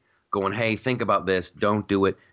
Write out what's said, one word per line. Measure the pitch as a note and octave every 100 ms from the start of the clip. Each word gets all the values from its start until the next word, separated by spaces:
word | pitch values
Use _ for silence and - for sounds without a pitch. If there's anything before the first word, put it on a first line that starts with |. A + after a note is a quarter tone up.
| _ _ -
going, | G#2 G2
"Hey, | G#2 A2+ G#2+
think | - A#2+
about | A2 G2+ F2
this. | F#2 F2
Don't | - G#2 G#2 G2
do | G2 F#2+
it. | - _